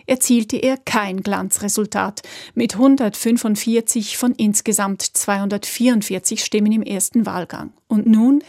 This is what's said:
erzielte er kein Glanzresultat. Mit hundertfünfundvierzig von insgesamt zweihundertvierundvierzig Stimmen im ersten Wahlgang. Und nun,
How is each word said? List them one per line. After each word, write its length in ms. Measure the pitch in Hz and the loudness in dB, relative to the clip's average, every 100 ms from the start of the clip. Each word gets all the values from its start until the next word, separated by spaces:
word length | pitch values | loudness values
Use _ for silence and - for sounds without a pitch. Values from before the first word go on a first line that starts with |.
| - | -4
erzielte 500 | 262 - 240 214 240 | -2 2 2 2 -2
er 220 | 262 262 | 0 -2
kein 440 | - 226 202 190 | -2 -2 -2 -4
Glanzresultat. 1000 | 202 190 190 - 202 214 208 202 190 202 - - - | -2 -2 -2 -4 -2 -2 -2 -2 -4 -6 -16 -18 -8
Mit 240 | - 233 190 | -2 -2 4
hundertfünfundvierzig 1400 | 269 277 220 - 226 240 226 208 - 226 226 233 208 - | 4 4 2 -2 0 0 0 -2 0 0 0 -4 -4 -2
von 160 | 247 | -2
insgesamt 680 | 247 214 202 - 208 196 196 | 0 0 0 -2 -2 -2 -4
zweihundertvierundvierzig 1400 | - - - 202 202 202 - - 247 226 202 185 - 226 | -4 -4 -2 -2 -2 -4 -6 0 2 2 0 -4 -4 -4
Stimmen 300 | - 208 208 | -2 0 2
im 100 | 220 | 0
ersten 440 | 208 196 - 240 190 | -2 -4 0 0 0
Wahlgang. 480 | 180 170 - - _ - | -4 -8 -10 -14 _ -2
Und 180 | 214 220 | 0 4
nun, 360 | 220 240 285 | 6 6 4